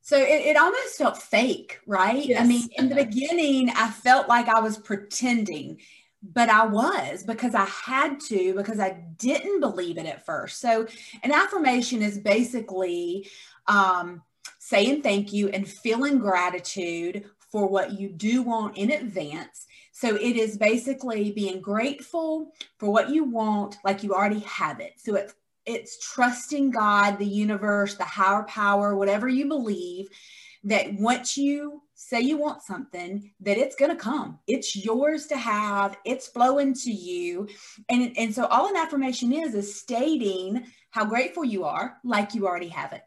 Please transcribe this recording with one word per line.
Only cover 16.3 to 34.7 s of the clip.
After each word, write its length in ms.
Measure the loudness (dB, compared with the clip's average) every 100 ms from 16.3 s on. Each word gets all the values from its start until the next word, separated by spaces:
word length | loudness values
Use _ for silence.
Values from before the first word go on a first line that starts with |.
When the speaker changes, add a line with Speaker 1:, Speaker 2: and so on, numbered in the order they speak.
| 2 0 -4 -8 -6 -4 -4 -6 -8 -12 _ _
Speaker 1:
for 160 | -2 2
what 320 | 2 0 -4
you 100 | -8
do 340 | -4 0 0
want 340 | 0 -2 -4 -2
in 140 | -2
advance. 760 | -2 -4 -8 -8 -10 -14 -18 -20 -20 _
So 220 | -4 -2
it 220 | 0 0 0
is 200 | 0 2
basically 760 | 2 2 -2 -6 -4 -2 -2
being 280 | -2 -4 -4
grateful 920 | -4 -2 -2 -4 -8 -4 -2 -4 -6 _ -20 _
for 120 | 0
what 200 | 2 2
you 140 | 0
want, 520 | 0 -2 0 0 -4 -4
like 180 | -2 -2
you 120 | -2
already 260 | 0 2 0
have 400 | -6 -4 -4 -6
it. 140 | -14 _
So 180 | -4 -2
it's, 180 | -4 -14 _ _ -10
it's 320 | -8 -10 -14
trusting 720 | -10 0 0 0 -6 0 0
God, 480 | 2 4 4 4 2
the 80 | -2
universe, 680 | 0 0 0 0 2 0 -2
the 80 |
higher 400 | -8 2 2 2
power, 520 | -2 0 2 2 2 0
whatever 320 | 0 0 0
you 180 | 0 0
believe, 640 | -2 -2 -4 -6 -10 -12 -16 -20 -20 -20 -12
that 280 | -2 0 0
once 420 | -2 0 0 -2 -2
you 460 | 0 0 -6 -14 _
say 260 | _ -6 0
you 180 | 0 0
want 240 | -2 -6
something, 680 | -10 -12 -10 -12 -8 -10 -10 _
that 180 | -2 0
it's 180 | 0 2
gonna 200 | 0 0
come. 420 | -4 -4 -6 -10 -4
It's 300 | -2 -2